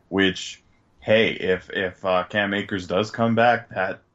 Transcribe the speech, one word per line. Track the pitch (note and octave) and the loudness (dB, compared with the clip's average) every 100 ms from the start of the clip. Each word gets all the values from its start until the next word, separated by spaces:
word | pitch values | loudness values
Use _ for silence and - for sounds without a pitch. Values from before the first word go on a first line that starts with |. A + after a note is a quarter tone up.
| - | -4
which, | F#2+ F#2+ F#2 - - _ _ _ _ | 0 2 0 -10 -16 _ _ _ _
hey, | - A2 G2 | 2 2 2
if, | - F#2 F2+ - | 0 -2 -2 -2
if, | - F#2 - | -4 -4 -4
uh, | F#2+ F2+ | 0 0
Cam | F2+ G#2 G2+ | 0 -2 0
Akers | G2+ G2 G2 F2+ | -2 -4 -6 -2
does | F#2 A2 | -2 -2
come | - A#2 A2+ | 0 0 4
back, | A#2+ A#2 - | 4 2 -2
that, | - F#2+ - _ | -6 -4 -6 _